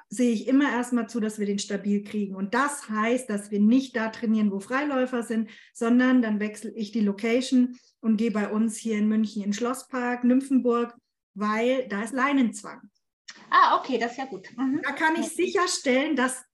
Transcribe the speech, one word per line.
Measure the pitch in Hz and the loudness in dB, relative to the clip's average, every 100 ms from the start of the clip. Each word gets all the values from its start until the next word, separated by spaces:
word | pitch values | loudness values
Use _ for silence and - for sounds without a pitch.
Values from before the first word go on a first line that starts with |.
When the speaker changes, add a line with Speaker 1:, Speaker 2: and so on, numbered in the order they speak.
| - | -10
Speaker 1:
sehe | 208 247 | 0 0
ich | 220 208 | 0 2
immer | 269 285 | 2 4
erstmal | 226 240 240 214 | 0 -2 -2 -2
zu, | 240 | -2
dass | 214 214 | -4 -2
wir | 202 | -2
den | 202 | -2
stabil | - 202 202 202 | -4 -4 0 -2
kriegen. | 202 208 196 | -2 -6 -6
Und | 190 196 | -6 -2
das | 240 285 294 - | 0 0 -4 -6
heißt, | 214 220 247 - | -2 0 0 -2
dass | 202 - | -6 -4
wir | 202 | 2
nicht | 208 254 269 | 4 4 2
da | 233 220 | -4 -4
trainieren, | 220 220 220 208 | -4 0 2 2
wo | 196 | -2
Freiläufer | 190 254 294 262 254 254 | -4 -4 -2 0 -2 -2
sind, | 220 226 220 - - | -2 -4 -4 -8 -18
sondern | - 233 247 254 254 | -4 2 4 6 4
dann | 226 208 | 2 0
wechsle | 208 208 220 | -2 -6 -12
ich | - 208 | -8 -4
die | 233 | 0
Location | 208 196 226 240 262 254 247 - _ _ | 0 0 0 0 2 2 2 0 _ _
und | 226 214 | 0 2
gehe | 233 | 2
bei | 208 202 | 0 -2
uns | 214 226 214 | 0 -2 -2
hier | 226 214 | -4 0
in | 214 | 2
München | 214 214 214 | 2 0 -2
in | 196 | -4
Schlosspark, | 202 240 254 - 254 247 247 | -2 -2 -4 -6 -4 -4 0
Nymphenburg, | 247 254 269 262 240 233 233 - _ _ _ | 2 2 4 2 2 0 -2 -8 _ _ _
weil | 190 214 214 240 262 226 | -8 -4 0 0 0 -2
da | 202 | -4
ist | 220 | -4
Leinenzwang. | 262 269 277 233 - - - - _ _ _ - - - | -2 2 2 2 0 -12 -16 -20 _ _ _ -20 -18 0
Speaker 2:
Ah, | 370 370 - | 4 6 4
okay, | - 247 | 0 -4
das | 240 | -4
ist | - | -6
ja | 262 | -10
gut. | 185 - - | -12 -14 -4
Mhm. | 262 294 | -2 -2
Speaker 1:
Da | 277 | -4
kann | 285 320 | -2 0
ich | 330 - | 0 -4
Speaker 2:
Okay. | - 359 | -2 -2
Speaker 1:
sicherstellen, | 392 349 - 277 254 302 269 | 0 0 -2 0 2 2 0
dass | 254 254 - | 0 -2 -14